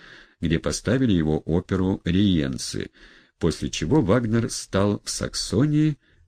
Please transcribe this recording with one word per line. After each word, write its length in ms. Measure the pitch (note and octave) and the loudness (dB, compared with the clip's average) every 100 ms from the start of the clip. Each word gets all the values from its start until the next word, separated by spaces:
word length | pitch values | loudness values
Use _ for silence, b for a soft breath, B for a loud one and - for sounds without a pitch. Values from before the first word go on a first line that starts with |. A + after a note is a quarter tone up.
| B B B B | B B B B
где 180 | E2 D#2+ | 0 0
поставили 540 | - D2 - B2+ C3 | 0 -4 0 0 2
его 260 | F2+ D2+ D#2 | 2 2 0
оперу 640 | - E2 - F#2+ F#2 F#2+ | 0 -2 0 0 0 -2
«Риенцы», 880 | - F2+ G#2 F2 C2+ B1 - G1+ G1+ b b b b b | 0 2 2 2 0 -4 -8 -8 -10 b b b b b
после 320 | E2+ - C2+ | -2 0 -4
чего 300 | - D#2 D3+ | -4 0 2
Вагнер 500 | B2+ B2+ A#2 A2+ A2+ | 4 2 2 0 -2
стал 520 | - - F#2+ G#2 G#2 | -6 -4 0 0 0
в 60 | - | -4
Саксонии 880 | - - - - G2+ D3+ D3 D#3 D3 _ _ | -6 -6 -6 -2 0 2 2 0 0 _ _